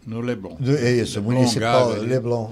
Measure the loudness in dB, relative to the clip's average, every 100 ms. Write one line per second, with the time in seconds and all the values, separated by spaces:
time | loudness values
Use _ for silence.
0 | -10 -8 -6 -6 -8 -6 0 2 2 2
1 | 0 -2 0 2 2 2 2 4 2 0
2 | -2 -2 0 -2 -4